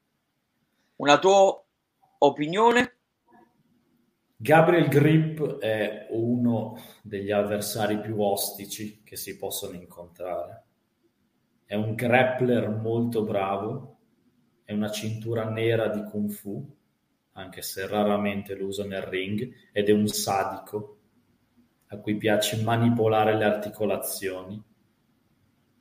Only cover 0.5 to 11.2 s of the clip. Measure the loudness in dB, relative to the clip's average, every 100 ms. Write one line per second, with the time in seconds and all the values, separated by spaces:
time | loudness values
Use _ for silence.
0.5 | _ _ _ _ -2 4 6 8 8 6
1.5 | 4 -8 _ _ _ _ _ 4 4 -2
2.5 | 4 4 4 2 _ _ _ _ _ _
3.5 | _ _ _ _ _ _ _ _ -6 4
4.5 | 6 8 6 4 4 6 6 4 -2 -6
5.5 | -4 -2 0 -2 -6 -6 -2 0 0 0
6.5 | 0 -4 -10 -20 -20 -12 -8 -2 0 0
7.5 | -2 -4 -2 -2 -2 -4 -2 0 0 -4
8.5 | -8 -12 -12 -12 -16 _ -14 -14 -10 -10
9.5 | -8 -10 -12 -16 -18 -20 -12 -8 -8 -10
10.5 | -14 _ _ _ _ _ _